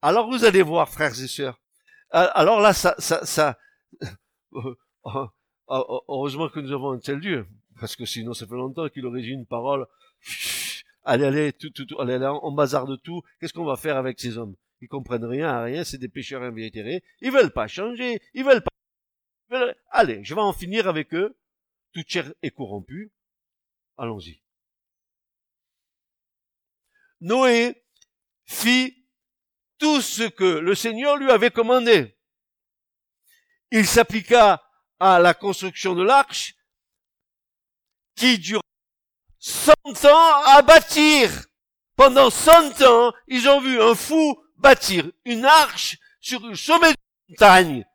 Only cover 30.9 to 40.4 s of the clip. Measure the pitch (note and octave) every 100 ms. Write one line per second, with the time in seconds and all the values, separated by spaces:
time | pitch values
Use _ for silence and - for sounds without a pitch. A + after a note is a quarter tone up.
30.9 | A3 C#4+ C#4+ C4+ A#3 A#3 - A3+ B3+ A#3+
31.9 | G#3+ A#2 _ _ _ _ _ _ _ _
32.9 | _ _ _ _ _ _ _ _ A3+ G3+
33.9 | A#3 A#3 G#3+ F#3 A#3+ G#3+ E3+ _ _ _
34.9 | _ F#3+ F#3 F3 E3+ G3+ F#3 F#3 - F#3+
35.9 | F3 F#3+ C#4 C4+ - - _ _ _ _
36.9 | _ _ _ _ _ _ _ _ _ _
37.9 | _ _ - B3 A#3 E3 A3 - _ _
38.9 | _ _ _ _ _ - - - D4+ D4
39.9 | B3+ C#4+ D4+ E4 D4